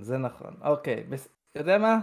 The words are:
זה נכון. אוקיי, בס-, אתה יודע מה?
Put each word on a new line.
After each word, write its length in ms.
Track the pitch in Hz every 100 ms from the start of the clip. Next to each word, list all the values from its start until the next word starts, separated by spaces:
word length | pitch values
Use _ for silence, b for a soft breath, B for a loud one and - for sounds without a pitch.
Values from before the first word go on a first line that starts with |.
זה 160 | 101 131
נכון. 360 | 123 - - -
אוקיי, 380 | 143 147 147 110 90
בס-, 200 | 135 - _ _
אתה 80 | 147
יודע 180 | 151 202
מה? 200 | 220 226